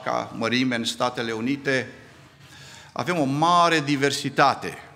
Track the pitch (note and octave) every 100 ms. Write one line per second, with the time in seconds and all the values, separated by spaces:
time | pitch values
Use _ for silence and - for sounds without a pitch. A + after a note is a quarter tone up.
0 | - A#2+ A2+ - A2+ A#2+ C3 A#2+ A2+ -
1 | B2 A#2+ A#2 A2+ A#2 C#3 C#3 C3 A#2 -
2 | - - - - - - - - - -
3 | B2 F3+ C3+ C#3 E3 F3 E3+ D#3+ C#3+ C#3+
4 | C#3 C3 C#3 C3 C#3 A2+ F#2 - -